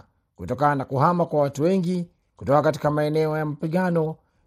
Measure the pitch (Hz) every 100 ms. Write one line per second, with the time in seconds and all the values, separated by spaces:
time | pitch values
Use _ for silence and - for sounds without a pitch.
0 | - _ _ - 90 123 147 143 127 135
1 | 160 175 165 151 143 143 165 190 170 180
2 | 170 _ _ - 98 147 156 151 147 151
3 | 151 156 156 156 156 143 160 180 185 170
4 | 156 156 _ _